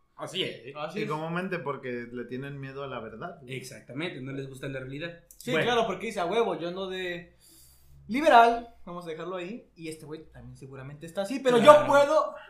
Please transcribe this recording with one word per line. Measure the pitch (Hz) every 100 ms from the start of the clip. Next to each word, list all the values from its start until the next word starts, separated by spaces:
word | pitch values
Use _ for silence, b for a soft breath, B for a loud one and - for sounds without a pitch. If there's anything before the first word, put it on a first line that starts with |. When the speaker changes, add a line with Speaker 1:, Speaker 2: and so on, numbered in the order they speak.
| _ -
Speaker 1:
Así | 147 175
es. | 131 107 117 147
Speaker 2:
Así | 156 196
Speaker 3:
Y |
Speaker 2:
es. | -
Speaker 3:
comúnmente | 156 165 170 185 175
porque | 139 135 127 120 120
le | 123 113
tienen | 127 139 139
miedo | 135 139
a | 139
la | 123
verdad, | 110 113 170 170
güey. | 127 131
Speaker 1:
Exactamente, | - 110 - 127 175 143
no | 131
les | 139 135
gusta | 131 143
la | 135
realidad. | 127 143 170 170 _ -
Speaker 2:
Sí, | 240
Speaker 1:
Bueno. | 160 233
Speaker 2:
claro, | 233 190
porque | 185 226
dice, | 202
"A | 175
huevo, | 226 214 156
yo | 170
ando | 180 190
de | 185 180 170 170 b b b b b - - -
liberal", | 240 311 240 233 233 - - -
vamos | 175 170
a |
dejarlo | 160 170 185
ahí, | 175 247 - 175
y | 160
este | 156 147
güey | 156 -
también | 135 120 127
seguramente | 135 131 135 147 165
está | 196
así, | 196 269
pero | 262 240
Speaker 1:
Claro. | 277 294
Speaker 2:
yo | 285
puedo, | 277 285 302 - - -